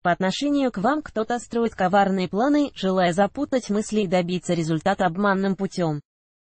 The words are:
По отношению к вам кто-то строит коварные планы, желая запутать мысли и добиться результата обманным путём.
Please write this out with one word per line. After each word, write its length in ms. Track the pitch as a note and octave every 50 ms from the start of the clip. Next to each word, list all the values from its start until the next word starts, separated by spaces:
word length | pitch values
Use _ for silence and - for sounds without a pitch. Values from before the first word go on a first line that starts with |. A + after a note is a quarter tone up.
| -
По 80 | F3+
отношению 600 | E3+ - F#3+ F#3+ F#3+ - C#4 D4 C#4+ C#4+ C4+ B3 -
к 60 | F#3+
вам 220 | F3+ A#3+ D4 D#4
кто-то 380 | D4 - - A3 A3 - A#3+ A#3+
строит 360 | - - - A#3 A#3 A3+ -
коварные 540 | - F#3+ F3+ F#3+ G3+ G3+ G3 F#3+ F#3+ F3+ -
планы, 420 | - G3 - D4 C#4+ D4 C#4+ - -
желая 380 | - F#3+ F#3+ F#3 F#3+ F3+ F3 E3+
запутать 580 | F#3 G3+ G3 - C4+ D4 - - B3+ - -
мысли 320 | G3+ G#3 G#3+ - G#3 G#3+ G#3
и 40 | E3+
добиться 440 | F3+ F3+ F3 E3+ F3+ F3 - - F3
результата 540 | E3+ D#3+ D#3+ E3 D#3 - F#3+ G3 - G3
обманным 500 | F3+ E3 F#3+ G#3 G3+ F#3+ F#3+ G3 G3 F#3+
путём. 460 | - G3 F#3+ - F#3+ F3 D#3+ D3+ D3 - _ _ _ _ _ _ _ _ _